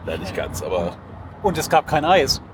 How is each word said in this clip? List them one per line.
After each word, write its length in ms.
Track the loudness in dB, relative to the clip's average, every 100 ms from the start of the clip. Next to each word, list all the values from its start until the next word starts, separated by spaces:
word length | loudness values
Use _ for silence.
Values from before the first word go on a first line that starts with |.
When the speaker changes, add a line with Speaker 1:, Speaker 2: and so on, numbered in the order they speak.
Speaker 1:
nein, 160 | -6 -6
nicht 140 | -6
ganz, 280 | -6 -6 -6
aber 300 | -2 -2 -2 -6 -18 -18 -16 -2
Speaker 2:
Und 140 | -2 0
es 100 | 2
gab 180 | 2 4
kein 180 | 0
Eis. 380 | 6 4 4 0 -4